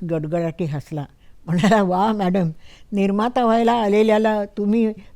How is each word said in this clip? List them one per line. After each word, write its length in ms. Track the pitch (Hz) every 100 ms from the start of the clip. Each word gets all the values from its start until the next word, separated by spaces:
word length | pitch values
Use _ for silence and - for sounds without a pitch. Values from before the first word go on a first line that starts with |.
| 175
गडगडाटी 540 | 170 151 170 165 160
हसला. 400 | 165 147 - 151 139 _ - - -
म्हणाला, 360 | 170 196 214
"वा 300 | 190 180 214
मॅडम, 380 | 214 185 190 170 160 - - -
निर्माता 520 | 196 196 202 233 254
व्हायला 280 | 233 226 233
आलेल्याला 720 | 240 208 208 220 214 220 214
तुम्ही 480 | 202 - 202 226 220 214 -